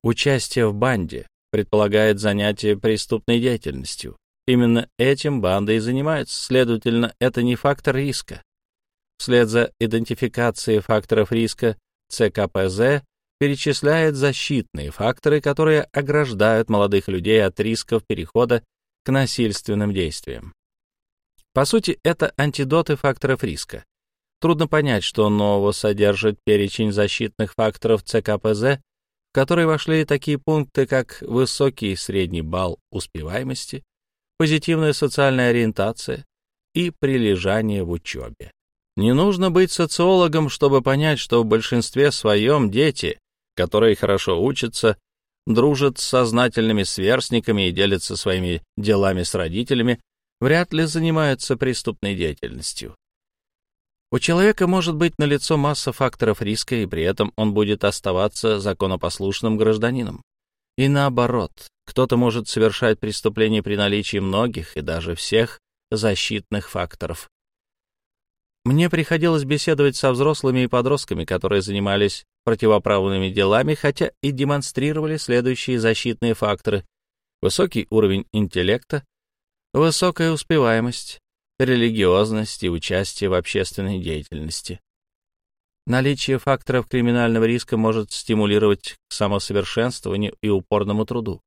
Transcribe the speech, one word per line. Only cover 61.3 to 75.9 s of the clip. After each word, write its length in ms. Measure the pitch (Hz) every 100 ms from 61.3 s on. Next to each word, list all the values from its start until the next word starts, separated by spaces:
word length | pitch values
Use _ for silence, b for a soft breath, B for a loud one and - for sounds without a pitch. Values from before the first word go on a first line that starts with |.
| 120 92 - - _ -
кто-то 280 | - 127
может 320 | 120 123 117 107
совершать 520 | - 110 - 120 107
преступление 640 | 107 - 110 104 110 107
при 120 | 104
наличии 440 | 104 101 101 101 104
многих 580 | 98 98 120 113 87 78
и 40 |
даже 340 | 73 82 82
всех 440 | 82 - 110 120 - _ _ _
защитных 800 | 110 110 98 - 107 - 104 -
факторов. 580 | - 87 - 85 85 - _ _ _ _ _ _ _ _ _ _ _ _ _
Мне 240 | 123 143 175
приходилось 540 | 165 156 165 170 160
беседовать 540 | 139 147 - 147 143 131
со 160 | 139
взрослыми 480 | 123 143 151 135 127
и 60 | 127
подростками, 580 | 123 123 143 - 85
которые 360 | 80 90 95 101
занимались 640 | 98 101 101 101 101 - _ _
противоправными 800 | - 113 110 104 - 101 98 95 95
делами, 460 | 101 98 110 143
хотя 380 | 151 147 135 165 _
и 100 | 143
демонстрировали 840 | 131 139 143 135 - 143 156 156 156
следующие 640 | - 123 123 127 - 123
защитные 520 | 113